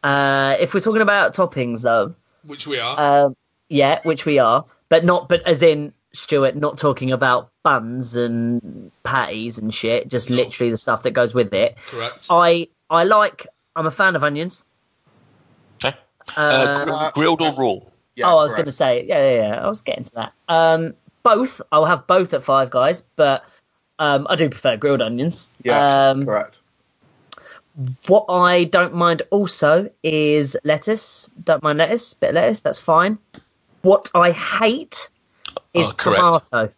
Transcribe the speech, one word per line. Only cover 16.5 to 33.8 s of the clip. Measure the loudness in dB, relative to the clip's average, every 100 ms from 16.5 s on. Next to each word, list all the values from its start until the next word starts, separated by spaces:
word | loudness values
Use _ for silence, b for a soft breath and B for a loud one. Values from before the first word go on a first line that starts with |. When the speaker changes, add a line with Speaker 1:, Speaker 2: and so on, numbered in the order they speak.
| 2 2 -2 -4 -4 -4
Speaker 3:
gr-, | 0
grilled | 0 0
or | -2
raw? | -2 -4 -4 -12 _ _ -2
Speaker 4:
Yeah, | 2
Speaker 1:
oh, | 4
I |
was | 2
Speaker 4:
correct. | -2
Speaker 1:
gonna | -6
say, | -2 0 0 -2
yeah, | 0 2
yeah, | 2 0
yeah, | -4
I | -6
was | -6
getting | -8 -10
to | -10 -12
that. | -12 _ -2
Um, | 2 4 2 -2 -10 _ _
both, | 2 2 0 -8 -2
I'll | 0 2
have | 0 0
both | 0 0
at | -4
Five | 0 0 2
Guys, | 0 0 -2 _
but, | 0 2 2 b b _ _ _ -4
um, | 0 0 0
I |
do | -2 -2
prefer | 0 -2 0
grilled | 0 0
onions. | -2 -4 -6 -6 -16 _
Speaker 4:
Yeah, | -2 2 4 4 4
Speaker 1:
Um, | 2
Speaker 4:
correct. | -2 -4 -4 _ _ _ _ _ _ _ _ -20 B B _ -12 -10 -10 2
Speaker 1:
What | 2 2
I | 2 4 4
don't | 2 2 0
mind | 0 0 0 -2
also | -2 -2 0 2 2 0 _
is | -4 0 2 2 0 -4
lettuce. | -2 -2 -2 -6 -6 -16 -16 -8
Don't | -2 0
mind | 0 0
lettuce, | 0 -2 -6
bit | -4 -2
of |
lettuce, | 2 0 0
that's | -4 -6
fine. | 0 2 2 -4 _ -20 _ _ _ _